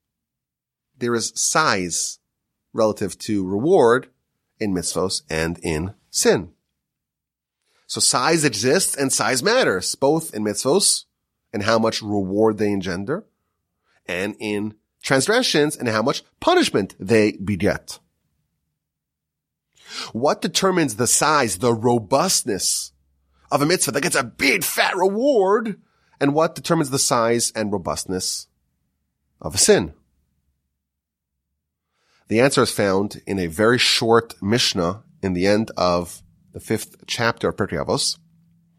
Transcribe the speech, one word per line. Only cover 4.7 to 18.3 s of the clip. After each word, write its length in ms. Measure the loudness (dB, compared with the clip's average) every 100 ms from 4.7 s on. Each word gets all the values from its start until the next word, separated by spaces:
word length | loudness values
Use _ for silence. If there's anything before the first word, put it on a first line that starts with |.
mitzvos 500 | -4 -4 -2 -2 -4 -6
and 300 | -4 -2 -4
in 360 | -4 -4 -4 -10 _
sin. 440 | -2 0 0 -2 _ _ _ _ _ _ _ _ _ _ _ _ _ -12
So 120 | -2
size 460 | 0 2 2 2 0
exists 500 | 0 2 2 0 -2
and 160 | -2
size 320 | 0 0 0
matters, 520 | 0 2 2 0 -4 -2
both 380 | 0 0 -2
in 120 | -6 -4
mitzvos 580 | -2 0 2 2 -2 -6 _ _ _ _
and 120 | -4
how 140 | 0 2
much 240 | 2 -2
reward 560 | -4 -4 -2 2 2 2
they 140 | 0
engender, 540 | -2 -4 -6 -6 -8 -10 _ _ _ _ _ _ _ -8
and 280 | -6 -6 -6
in 360 | -6 -4 -6 -10 _ _
transgressions 720 | 0 2 2 0 2 2 0 0
and 140 | -2
how 140 | 0
much 200 | 0 -4 -8 _
punishment 560 | 2 2 2 0 -2 -6
they 360 | 2 4 4
beget. 680 | 0 -4 -2 0 -2 -6 -20 _ _ _